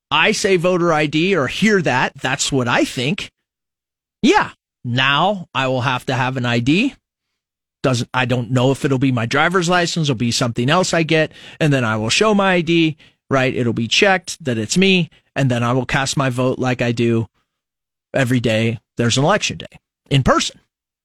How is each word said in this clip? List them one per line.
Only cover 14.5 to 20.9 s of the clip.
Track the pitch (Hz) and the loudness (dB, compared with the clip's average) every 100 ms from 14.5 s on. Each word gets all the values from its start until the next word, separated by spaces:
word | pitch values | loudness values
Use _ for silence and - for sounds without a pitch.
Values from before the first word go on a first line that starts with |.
| 113 | -4
it's | 110 180 | -2 0
me, | 190 185 170 _ _ | 2 2 0 _ _
and | - 135 | -2 0
then | 120 | 0
I | 120 | 0
will | 131 120 | -2 -2
cast | 147 135 - | -2 -2 -2
my | 131 | -2
vote | 123 131 - | -2 -2 -2
like | 127 127 | -2 -2
I | 120 | -2
do | 120 117 113 113 _ _ _ _ _ _ _ _ | 0 0 0 -2 _ _ _ _ _ _ _ _
every | - 127 127 | -2 0 0
day | 110 110 113 117 - - | 0 0 0 -4 -8 -4
there's | 117 113 | 0 2
an | |
election | 147 202 - - | 2 0 -2 -8
day | - - _ _ - | -12 -20 _ _ -2
in | 139 | 0
person. | 123 311 - - _ _ _ | 2 2 0 -8 _ _ _